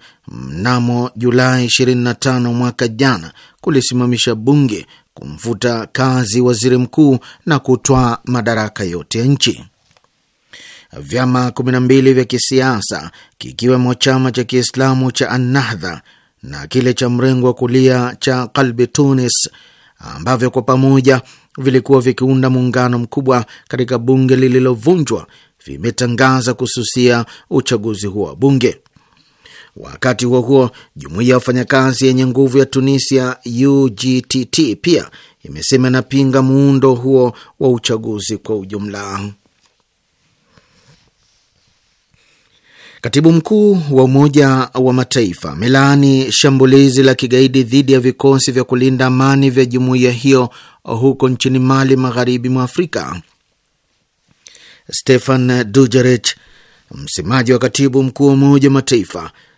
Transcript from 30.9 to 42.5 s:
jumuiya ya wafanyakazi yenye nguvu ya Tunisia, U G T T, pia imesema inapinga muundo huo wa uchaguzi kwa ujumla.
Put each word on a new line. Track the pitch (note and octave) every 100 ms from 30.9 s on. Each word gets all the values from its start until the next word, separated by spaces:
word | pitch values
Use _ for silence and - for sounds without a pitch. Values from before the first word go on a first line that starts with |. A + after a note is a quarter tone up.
| -
jumuiya | C2+ E2+ B2
ya | B2+
wafanyakazi | C3 B2+ B2 C3+ C3 A#2+ C3+
yenye | B2+ C3
nguvu | B2 C3+ C3+
ya | C3+
Tunisia, | C3+ C3+ C3+ - C3+ B2+ B2+ B2 A#2 C#3
U | C#3 C3+
G | F#2+ C3 B2+
T | A#2+ C3 A#2+
T, | - D3 G2+
pia | F3 E3 - - - _
imesema | - D2 - C3 B2+
inapinga | C3 B2+ C3+ C3+ C3
muundo | C3 C3+ C#3 C3+ C3+
huo | B2 C3 C3 B2 - - _
wa | C#3
uchaguzi | A#2+ - A2+ A2+ G#2 F#2+ G#2+
kwa | - G#2+
ujumla. | F#2+ G#2 G#2 G2+ G2+ G2 G2+ G2+ _ _ _ _ _ _ _ _ _ _ _ _ _ _ _ D3+ _ _ _ _ _ _ _ _ _ _ _ _ _ _ _